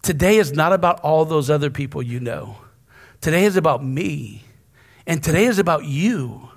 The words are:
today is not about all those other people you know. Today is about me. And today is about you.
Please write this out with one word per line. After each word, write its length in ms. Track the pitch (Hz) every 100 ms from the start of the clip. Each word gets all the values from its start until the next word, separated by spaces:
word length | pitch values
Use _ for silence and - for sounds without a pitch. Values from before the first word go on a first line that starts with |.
today 340 | - 151 180 214
is 120 | 170
not 220 | 135 160
about 260 | 190 175 175
all 240 | 147 156
those 260 | 160 160 131
other 200 | 151 143
people 340 | 143 135 147
you 160 | 123 123
know. 380 | 120 76 107 107 - _ _ _ - _
Today 240 | - 165 202
is 100 | 190
about 260 | 160 131
me. 640 | 135 131 190 147 113 - - _ _ _ _ _ -
And 160 | 165
today 220 | - 160 233
is 120 | 202
about 280 | 175 156 151
you. 640 | 139 196 220 127 110 -